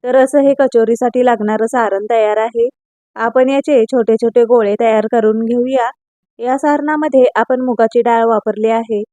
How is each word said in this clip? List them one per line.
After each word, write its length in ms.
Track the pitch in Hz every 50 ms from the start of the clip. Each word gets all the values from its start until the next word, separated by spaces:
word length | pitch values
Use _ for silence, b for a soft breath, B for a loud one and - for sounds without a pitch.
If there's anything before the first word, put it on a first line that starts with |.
| -
तर 120 | 247 254
असं 240 | 262 262 262 - 294
हे 140 | 277 277 277 277
कचोरीसाठी 640 | 269 262 - 233 226 220 233 226 269 247 226 254 254
लागणारं 420 | 247 240 202 214 208 220 214 220
सारण 400 | 226 - 254 226 208 190 196 208 214
तयार 260 | 233 226 214 208 208
आहे. 320 | 214 220 226 226 233 233 247 _ _ _ _ _ _ _ _ _
आपण 320 | - 226 233 226 262 254 262
याचे 340 | 277 277 285 - 294 254 220
छोटे 300 | - - 247 226 202 220
छोटे 300 | 226 - 233 220 247 240
गोळे 300 | 220 240 240 220 202 202 214
तयार 260 | 233 226 220 214 208 220 -
करून 320 | 233 214 214 220 220 226
घेऊया. 440 | 226 240 240 240 254 269 262 233 240 269 _ _ _ _ _ _ _ _ _
या 200 | 226 247 254 277
सारणामध्ये 680 | 311 302 294 294 294 294 302 302 311 302 254 269 254 262 -
आपण 240 | 214 233 _ 262 254
मुगाची 420 | 254 254 247 - 233 220 - 240 233
डाळ 220 | 233 233 226 226
वापरली 440 | 226 226 214 - 220 208 214 214 220
आहे 320 | 226 226 226 220 226 208 214 _